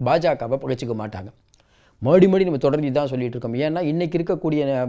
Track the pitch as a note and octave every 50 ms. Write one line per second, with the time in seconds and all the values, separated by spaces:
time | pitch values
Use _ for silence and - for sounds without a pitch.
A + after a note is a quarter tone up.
0 | B2+ B2 D3 E3+ E3 E3+ D3 - A#2+ A#2 B2+ C3+ - C3+ C3 A#2+ C#3+ A#2 A2+ G#2+
1 | G#2+ G#2+ G#2 F#2+ F#2+ G#2 - _ _ _ _ _ _ _ _ _ _ _ _ -
2 | - B2 D#3+ F#3+ F#3 G3 F#3 F#3+ F#3+ F3+ D#3+ C3+ B2 C#3 C3+ D3+ D3+ C#3+ B2+ C#3+
3 | D3 C3+ C3 B2+ B2+ B2 A#2 B2 - A#2 A#2 B2 C#3+ D#3 D#3+ F3 F3+ D3 D3+ E3+
4 | F3 D#3+ - E3 E3 E3 F#3 D3+ - D#3+ D3+ D3+ D3 C#3 C#3 B2+ B2+